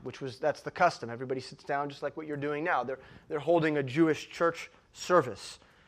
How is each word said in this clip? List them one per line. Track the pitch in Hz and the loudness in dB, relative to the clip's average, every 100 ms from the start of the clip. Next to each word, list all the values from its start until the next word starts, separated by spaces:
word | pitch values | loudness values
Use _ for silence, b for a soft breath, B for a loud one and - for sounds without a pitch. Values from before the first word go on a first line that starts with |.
which | 127 - | -12 -10
was, | 135 117 | -10 -2
that's | 151 135 | -2 -2
the | 147 | -6
custom. | - 175 - 117 | 2 2 2 -10
Everybody | 117 131 131 | -8 -4 -6
sits | - 143 | -6 -14
down | - 143 143 | -4 -2 -2
just | 139 | -6
like | 143 151 | -8 -6
what | 156 | -8
you're | 143 | -6
doing | 143 147 | -4 -2
now. | 170 147 | 0 0
They're, | 120 131 B B B | -2 -6 B B B
they're | 156 | -4
holding | 139 170 156 147 | 2 4 4 0
a | |
Jewish | 135 135 160 147 - | 0 4 4 4 -4
church | - 170 165 - b b | 0 0 0 -12 b b
service. | - - 180 123 95 - - b b | -12 4 4 4 -4 -14 -18 b b